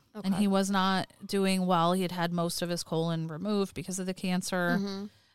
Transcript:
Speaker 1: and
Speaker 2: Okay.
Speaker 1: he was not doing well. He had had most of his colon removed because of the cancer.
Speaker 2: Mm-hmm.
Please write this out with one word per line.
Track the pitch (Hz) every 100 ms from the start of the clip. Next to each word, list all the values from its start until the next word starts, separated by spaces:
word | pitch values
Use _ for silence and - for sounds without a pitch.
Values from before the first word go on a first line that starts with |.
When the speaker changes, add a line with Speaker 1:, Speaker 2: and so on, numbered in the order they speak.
| _ 214
Speaker 1:
and | 196
Speaker 2:
Okay. | 202
Speaker 1:
he | 208
was | 190 190
not | 196 190 190 - - 202
doing | 202 196 190 180
well. | 175 170
He | 185
had | 175
had | 180 170
most | 175 170 -
of | 175
his | 175
colon | - 160 165 165 160
removed | 156 196 208 196 -
because | 196 185
of | 185
the |
cancer. | 185 185 180 - 185 175 185
Speaker 2:
Mm-hmm. | 196 196 208 - _